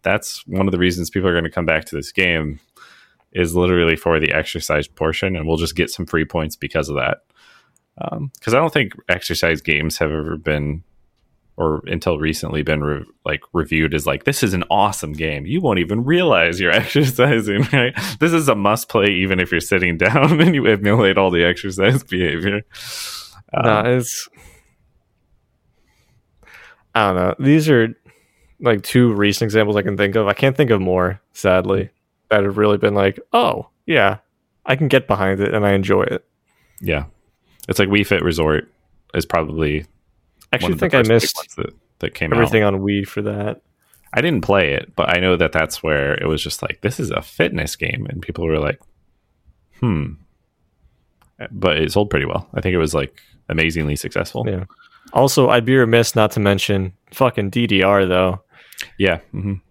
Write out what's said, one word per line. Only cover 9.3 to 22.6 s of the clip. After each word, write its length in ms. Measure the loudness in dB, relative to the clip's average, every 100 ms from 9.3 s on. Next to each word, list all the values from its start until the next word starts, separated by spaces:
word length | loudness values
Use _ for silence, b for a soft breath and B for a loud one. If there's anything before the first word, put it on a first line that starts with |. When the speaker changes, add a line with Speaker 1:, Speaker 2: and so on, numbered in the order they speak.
| -2 0 0
Speaker 1:
games 380 | 0 -2 -2 -2
have 120 | -2
ever 240 | -2 -6 -6
been, 460 | -2 -2 -2 -8 -12 _ _ _ _ _ _ -4
or 260 | -2 -2 -4
until 300 | -4 -2 -2
recently 440 | -2 -4 -4 -4
been 200 | -2 -2
re-, 200 | -2 -4 -8 _
like, 180 | -8 -8 -4
reviewed 400 | -4 0 0 0
as, 140 | 0 -2
like, 160 | -2
"This 180 | -2 0
is 100 | 0
an 80 | -2 0
awesome 420 | 0 0 -2 -10
game. 320 | -6 -6 -6 -4
You 140 | -2
won't 200 | 0 0
even 240 | 0 -2
realize 560 | 0 0 2 4 2 2
you're 100 | 2
<laughs> 140 | 2 2
exercising," 800 | 2 2 2 2 2 0 0 2
right? 200 | 2 0 B B 0
This 120 | 2
is 160 | 2 2
a 60 |
must 340 | 2 2 0 0
play 200 | 2 2
even 300 | 2 0 0
if 100 | 0
you're 100 | -2
sitting 380 | 0 0 0 2
<laughs> 80 | 2
down 340 | 4 4 4
and 140 | 4
you 120 | 4 2
emulate 520 | 2 2 4 4 4
all 120 | 2
the 140 | 4
exercise 580 | 2 0 -6 0 2 2
behavior. 580 | -2 -2 -2 -2 -4 -4